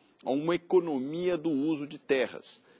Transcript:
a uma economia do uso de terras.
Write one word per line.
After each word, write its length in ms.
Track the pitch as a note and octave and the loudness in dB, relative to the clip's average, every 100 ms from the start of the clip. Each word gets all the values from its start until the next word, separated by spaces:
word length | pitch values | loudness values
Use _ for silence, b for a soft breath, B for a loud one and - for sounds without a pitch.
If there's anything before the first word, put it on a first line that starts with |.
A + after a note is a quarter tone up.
| b b | b b
a 60 | - | -2
uma 240 | C3+ D#3 | 0 0
economia 840 | F3 - F#3 E3+ C#3 C3+ D#3+ F3+ E3+ | -2 2 2 2 -2 -4 -2 -2 0
do 120 | D#3 | 0
uso 380 | C#3 D3+ D#3 D3 | 0 0 -2 -4
de 100 | D#3 | -12
terras. 640 | - C3+ A#2 - - - b b | 0 2 2 -4 -14 -18 b b